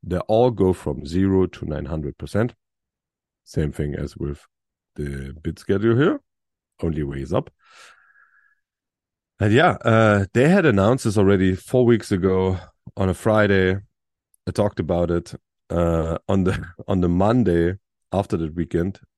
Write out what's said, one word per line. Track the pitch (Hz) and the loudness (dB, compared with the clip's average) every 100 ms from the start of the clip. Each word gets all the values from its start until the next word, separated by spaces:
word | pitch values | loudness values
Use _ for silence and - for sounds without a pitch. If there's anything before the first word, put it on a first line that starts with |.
They | - 90 | -6 -6
all | - 110 127 | 0 2 2
go | 107 95 | 2 0
from | 90 - 69 71 | 0 -4 -8 -4
zero | 87 98 95 92 | 0 2 2 0
to | - | -4
nine | - 73 71 | -10 -8 -6
hundred | 82 71 - | -8 -8 -10
percent. | 73 101 104 - _ _ _ _ _ _ _ _ | -6 -4 -4 -6 _ _ _ _ _ _ _ _
Same | _ - 76 | _ -4 -4
thing | - 73 | -4 -6
as | 69 73 - | -6 -10 -8
with | 71 73 _ _ _ _ _ | -10 -10 _ _ _ _ _
the | - 73 69 67 78 | -12 -10 -10 -14 -10
bid | 82 80 | -10 -10
schedule | - 98 110 117 | -4 0 2 2
here, | 160 294 _ _ _ _ _ _ | 2 0 _ _ _ _ _ _
only | 85 76 | -6 -4
ways | 71 69 67 | -6 -8 -4
up. | 78 - _ _ - - _ _ _ _ _ _ _ _ _ _ _ _ _ _ _ | -6 -6 _ _ -20 -20 _ _ _ _ _ _ _ _ _ _ _ _ _ _ _
And | 107 | 2
yeah, | 113 170 110 | 4 4 0
uh, | 120 110 110 104 98 | 2 4 4 2 0
they | 117 143 | 2 4
had | 196 160 | 4 4
announced | 101 98 131 | 4 2 2
this | 117 104 | 0 2
already | 95 98 92 92 | 4 4 2 0
four | - 127 | -2 2
weeks | 120 117 - | 4 2 0
ago | 101 95 92 92 90 - _ - - | -2 0 0 0 -4 -10 _ -20 -4
on | 95 | -2
a | |
Friday. | 87 113 107 104 98 92 98 - _ _ _ _ _ - | 0 0 2 4 4 2 -2 -8 _ _ _ _ _ -8
I | |
talked | - 104 - | -2 -2 -2
about | 78 87 85 | -2 -2 0
it, | 85 85 - _ _ _ | -2 -4 -20 _ _ _
uh, | 85 85 82 80 82 - | -2 0 0 -2 -6 -2
on | 98 | 0
the, | 92 101 - - | 0 -2 -8 -16
<laughs> | - | -4
on | 95 | -2
the | 87 | 0
Monday | 87 101 123 98 85 85 95 _ _ _ | 0 2 2 2 2 0 -4 _ _ _
after | 92 101 92 | -6 -4 -4
that | 80 | -6
weekend. | 85 82 85 87 98 _ | -6 -4 -4 -4 -8 _